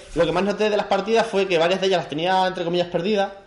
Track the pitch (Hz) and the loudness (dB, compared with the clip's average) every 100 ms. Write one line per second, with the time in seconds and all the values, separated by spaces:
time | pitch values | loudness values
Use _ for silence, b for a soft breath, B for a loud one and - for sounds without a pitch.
0 | - 147 165 165 196 190 214 202 196 196 | -10 -2 0 2 0 0 0 0 0 -2
1 | 196 226 220 196 190 170 165 190 190 185 | 2 0 2 0 2 2 2 2 2 0
2 | 160 143 170 185 185 180 170 175 175 170 | -2 -4 0 2 0 -2 -2 -2 -2 -2
3 | 175 208 196 - | 0 0 -2 -4